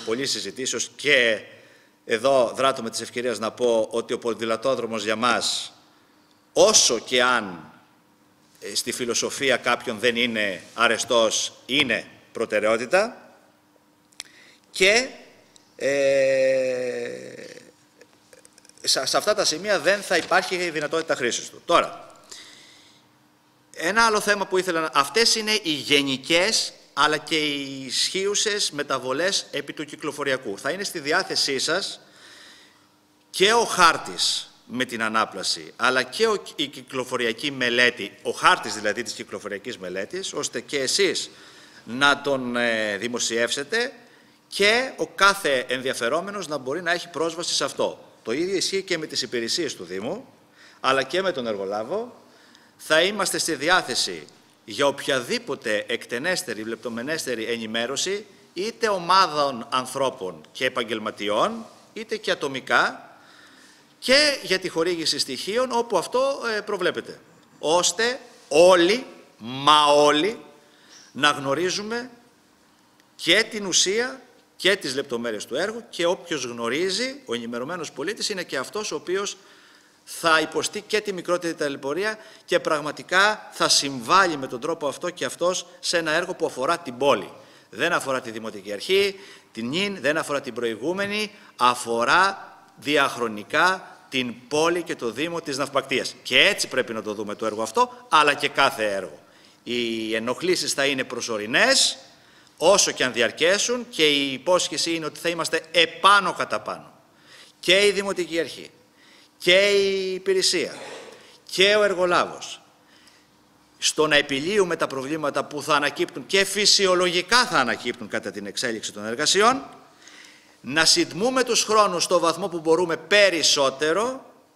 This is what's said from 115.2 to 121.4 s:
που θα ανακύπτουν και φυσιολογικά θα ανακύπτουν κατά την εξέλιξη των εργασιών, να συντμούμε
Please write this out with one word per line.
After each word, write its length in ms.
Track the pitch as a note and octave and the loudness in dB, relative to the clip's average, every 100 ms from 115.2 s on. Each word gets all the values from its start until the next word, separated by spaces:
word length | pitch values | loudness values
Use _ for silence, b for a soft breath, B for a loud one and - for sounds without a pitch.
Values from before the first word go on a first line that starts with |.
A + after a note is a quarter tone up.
| C#3+ C#3+ | -2 -4
που 180 | - D3 | -4 -6
θα 120 | C#3 | 0
ανακύπτουν 520 | D3 C#3+ C#3+ F3 D3+ B2 | 2 2 -2 -4 -6 0
και 180 | G3 | 2
φυσιολογικά 1000 | F#3+ G3+ G3 - F#3+ F3+ F3+ F3 F3 A#3+ A#3 | 2 2 4 4 4 4 2 0 4 4 4
θα 120 | D#3 | 2
ανακύπτουν 500 | A#2+ G#2 A#2+ A2+ G#2 | 2 0 -4 -8 -6
κατά 220 | A2+ G2+ | -6 -6
την 160 | G2 G2+ | -8 -8
εξέλιξη 460 | - B2 A2 - | -6 -4 -4 -8
των 140 | G#2 G#2+ | -10 -8
εργασιών, 580 | A#2+ D3+ F#3 A3 C4+ - - B B B B B B B B | -2 0 4 4 2 -4 -18 B B B B B B B B
να 240 | A#2+ D3+ | -2 2
συντμούμε 600 | D#3+ F3 D#3+ D3+ A#3 C4 | 4 4 2 0 0 0